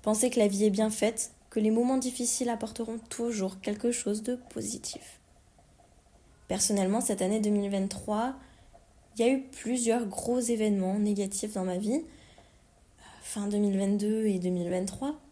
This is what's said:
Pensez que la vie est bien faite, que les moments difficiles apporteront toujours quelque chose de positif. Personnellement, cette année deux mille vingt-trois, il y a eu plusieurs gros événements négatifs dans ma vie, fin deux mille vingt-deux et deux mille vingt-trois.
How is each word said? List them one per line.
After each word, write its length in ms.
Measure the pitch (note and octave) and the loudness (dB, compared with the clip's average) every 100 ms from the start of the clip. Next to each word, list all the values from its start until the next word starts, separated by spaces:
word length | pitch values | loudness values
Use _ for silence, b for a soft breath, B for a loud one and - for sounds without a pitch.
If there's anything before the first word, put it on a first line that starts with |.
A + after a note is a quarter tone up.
Pensez 260 | G#3+ G#3+ B3+ | 2 2 4
que 100 | B3 | 4
la 80 | G#3 | 4
vie 180 | G3 G#3+ | 6 4
est 40 | |
bien 200 | G3 A3 | 4 2
faite, 440 | G#3+ G#3 A3 - - _ | 2 0 0 -8 -10 _
que 100 | A3+ | 0
les 120 | G#3+ | 2
moments 260 | A3 B3 C4 | 4 4 2
difficiles 520 | B3+ B3 A#3+ - A#3+ | 0 -2 -2 0 0
apporteront 500 | A3+ A3 - A3+ A3+ - | -2 -6 -6 -8 -8 -10
toujours 500 | - A#3 A3 F#3+ F#3+ | -4 -2 0 -4 -4
quelque 320 | - G#3 A#3+ | -6 -2 0
chose 320 | A#3+ G3+ G#3 | 0 -2 -2
de 120 | A3 B3 | -2 -6
positif. 840 | - - G#3 B3 - - - - _ - - _ - _ - - _ _ - - - | -6 -8 -8 -8 -10 -12 -16 -20 _ -20 -20 _ -20 _ -20 -20 _ _ -20 -20 -6
Personnellement, 540 | F#3+ - G3+ F#3 G#3+ | 0 2 2 2 2
cette 200 | - G3+ | 0 0
année 180 | F#3 G#3+ | 0 2
deux 100 | G#3 | 2
mille 220 | G#3 G3+ | 0 0
vingt-trois, 640 | G3 G3 - - G#3+ B3 C4 B B B - _ - _ - | -2 -2 -4 -4 -2 -2 -6 B B B -20 _ -20 _ 2
il 100 | A#3 | 4
y 40 | |
a 20 | |
eu 100 | C4+ | 4
plusieurs 640 | - - A3+ B3 A3+ A#3 G#3+ | -2 -10 -4 0 2 0 0
gros 340 | - A#3 B3 | -4 0 0
événements 600 | A#3 A3+ G#3+ G3+ F#3 G3+ | 0 2 2 2 0 2
négatifs 540 | G#3 G3+ G3 - G#3+ | 2 0 -2 -4 -4
dans 100 | G3+ | -4
ma 140 | F#3 F3+ | -2 -2
vie, 260 | G#3 C#4 D#4+ B B B B B B _ - - B B | 0 -2 -4 B B B B B B _ -20 -20 B B
fin 260 | - G#3+ G3+ | -10 -4 -2
deux 100 | G#3 | 2
mille 200 | G#3 G3 | 2 2
vingt-deux 500 | G3 G3+ G#3 A3 G#3+ | 2 2 2 2 2
et 120 | F#3+ | 2
deux 100 | F3+ | 0
mille 200 | F3+ F3 | 0 0
vingt-trois. 460 | F#3 F#3+ - C#4 D4+ - | -2 -4 -4 -6 -6 -14